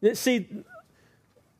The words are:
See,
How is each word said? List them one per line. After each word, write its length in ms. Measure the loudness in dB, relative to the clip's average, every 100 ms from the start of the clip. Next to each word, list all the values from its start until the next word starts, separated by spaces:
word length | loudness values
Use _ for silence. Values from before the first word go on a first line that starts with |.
| 0
See, 340 | 2 0 0 -2 -12 -18 -20 -20 _ _ _ _ _ _